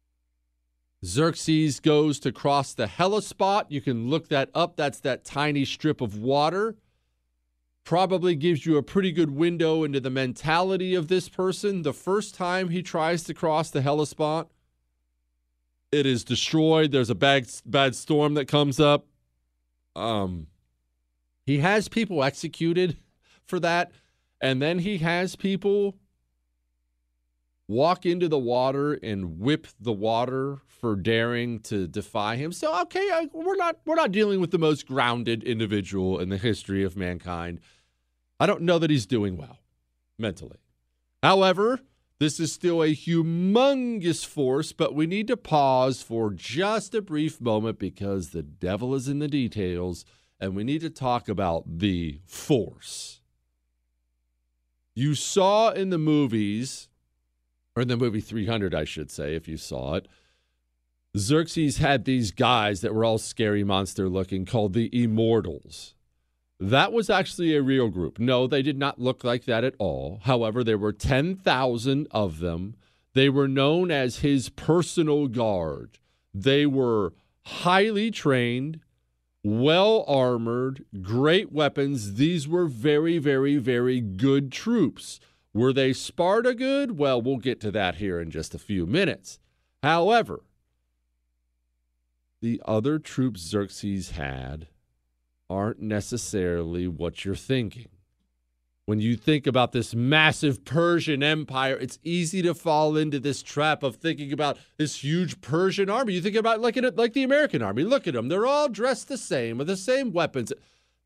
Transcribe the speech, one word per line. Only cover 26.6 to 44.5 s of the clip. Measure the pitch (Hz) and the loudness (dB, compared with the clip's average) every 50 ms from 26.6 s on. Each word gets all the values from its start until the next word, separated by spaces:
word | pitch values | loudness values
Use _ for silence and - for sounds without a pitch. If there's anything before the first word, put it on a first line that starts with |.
| _ _ _ _ _ _ _ _ _ _ _ _ _ _ _ _ _ _ _ _ _ | _ _ _ _ _ _ _ _ _ _ _ _ _ _ _ _ _ _ _ _ _
walk | - 104 123 147 170 180 170 - | -4 0 2 4 4 2 2 0
into | 175 170 180 175 160 | -2 0 0 0 0
the | 156 139 | 0 0
water | 123 120 120 127 127 135 135 139 143 147 143 | 0 2 0 2 2 0 0 0 -2 -2 -4
and | - - 110 104 98 92 85 80 85 | -4 -6 -6 -6 -4 -6 -6 -6 -4
whip | 104 139 156 156 - - - - | 0 0 0 0 -2 -10 -18 -10
the | 101 117 | -4 -4
water | 107 95 107 110 113 113 123 123 131 131 135 143 139 135 _ | -4 -2 0 0 0 0 0 -2 -2 -4 -6 -6 -8 -12 _
for | _ _ - - 117 107 | _ _ -6 -2 -2 -2
daring | 98 82 113 113 113 117 120 120 120 120 120 117 107 | 0 0 2 2 2 2 0 0 -2 -4 -4 -6 -8
to | - - 113 98 92 | -8 -6 -4 -4 -4
defy | 80 - 104 95 - - 107 101 107 117 | -4 -6 -8 -8 -6 -4 -4 -2 -2 -2
him. | 127 147 165 | -4 -6 -8
So, | 175 - 320 302 320 359 | -8 -6 -4 -2 -2 -2
okay, | 349 339 - 370 392 403 | -2 -2 -4 -4 -2 -2
I, | 339 330 339 285 | -2 -2 -4 -4
we're | - 320 320 370 392 | -8 -6 -4 -2 -2
not, | 392 349 339 330 - - | 0 0 -2 -2 -4 -4
we're | 302 320 | -2 0
not | 330 311 214 | 2 2 2
dealing | 180 214 214 202 196 190 | 2 2 2 2 2 0
with | 175 - | 0 0
the | 190 | 0
most | 170 160 156 151 139 - | 2 2 2 2 0 -2
grounded | - 131 135 123 120 120 120 113 117 117 113 - | -4 0 2 2 2 2 0 0 -2 -2 -2 -2
individual | 123 117 110 113 95 107 101 95 - 98 95 92 92 95 78 | -4 -2 -2 -2 0 0 -2 -2 -2 -2 -2 0 0 0 -2
in | 90 92 | -2 -4
the | 98 | -4
history | 92 110 117 101 - - - 98 98 98 | -2 0 0 -2 -2 -4 -4 -2 -2 -2
of | 92 90 | -2 -4
mankind. | 101 92 90 90 85 - 90 87 85 85 87 87 85 _ _ _ _ _ _ _ _ _ _ _ _ _ _ _ - | -4 -6 -6 -6 -8 -8 -10 -8 -8 -8 -8 -10 -12 _ _ _ _ _ _ _ _ _ _ _ _ _ _ _ 0
I | 147 | 2
don't | 185 196 - 170 | 2 2 0 2
know | 175 175 165 | 2 2 2
that | 165 156 | 2 2
he's | 151 131 98 | 0 0 0
doing | - 127 110 101 98 92 | 0 -2 -2 -2 -2 -4
well | 82 71 - - _ _ _ _ _ _ _ _ _ _ _ _ - | -8 -12 -16 -20 _ _ _ _ _ _ _ _ _ _ _ _ -8
mentally. | 113 104 85 - 73 - - - _ _ _ _ _ _ _ _ _ _ _ - | -6 -6 -6 -8 -14 -20 -20 -20 _ _ _ _ _ _ _ _ _ _ _ 2
However, | - 160 190 196 190 190 180 180 208 233 262 254 - _ _ _ _ _ _ - | 4 6 6 6 6 4 4 2 2 0 0 -2 -6 _ _ _ _ _ _ -2
this | 147 151 - - | -2 -2 -2 -2
is | 165 - | -4 -4
still | - - - 175 170 165 156 | -4 -2 0 0 2 2 2
a | 156 151 | 2 2
humongous | - - 170 170 165 160 165 165 170 180 190 208 240 269 277 277 262 247 240 233 214 165 170 156 - - | 0 -2 -2 0 0 0 0 0 0 2 4 4 6 6 4 4 2 -2 -4 -4 -2 -2 -2 -2 -2 -4
force, | - - 156 135 127 | -8 -2 0 0 2